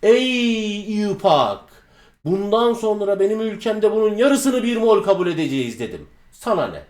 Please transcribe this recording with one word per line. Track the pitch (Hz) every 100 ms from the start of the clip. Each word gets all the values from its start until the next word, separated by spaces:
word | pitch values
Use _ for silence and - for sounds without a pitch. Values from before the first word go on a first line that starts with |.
"Ey | 202 240 254 247 240 220 214 208 202 214
İUPAK, | 208 196 196 151 117 101 - - _ _ _ _ 151
bundan | 190 202 214 233
sonra | 226 220 208 202 196
benim | 196 220
ülkemde | 220 214 233 214 214
bunun | 214 214 208
yarısını | 262 277 277 254
bir | 233 233
mol | 226 214
kabul | 196 190 180
edeceğiz." | 160 151 135 123 113
dedim. | 113 - - _ _
Sana | - - 202 120
ne? | 80 -